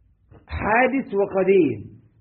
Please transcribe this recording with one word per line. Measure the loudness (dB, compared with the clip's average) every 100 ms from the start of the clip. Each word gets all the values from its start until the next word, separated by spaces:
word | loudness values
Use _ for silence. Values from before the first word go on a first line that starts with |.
| _ _ _ -20 -12
حادث | -8 -2 0 2 -2 -4
وقديم، | -4 -2 0 2 4 2 -2 -10 -20 _ _